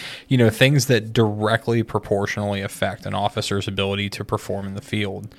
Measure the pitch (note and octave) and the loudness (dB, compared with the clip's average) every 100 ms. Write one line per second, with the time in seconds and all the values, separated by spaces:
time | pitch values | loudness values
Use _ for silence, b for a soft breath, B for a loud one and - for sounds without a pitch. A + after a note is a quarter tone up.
0 | B B B B2+ A2+ - C3 D3 - A#2 | B B B 4 4 6 4 4 4 2
1 | A2 A#2 G#2+ G#2 G#2+ A2+ - A#2 A2 G#2+ | 2 2 2 2 2 2 2 0 0 -2
2 | - G2+ G2+ - G2+ G2 G2 - G2 F#2 | 0 0 0 -2 -2 -2 -4 -4 -4 -4
3 | G2+ G2 G#2 A2 - G2+ G#2 G2 G2 G2 | -6 -2 -2 -2 -2 -2 -2 -2 0 0
4 | G2+ - G#2 G#2 - G2 G2 G2 - G#2+ | -4 -6 -6 -6 -4 -6 -6 -10 -6 -4
5 | G2+ G2 G#2 | -2 -6 -12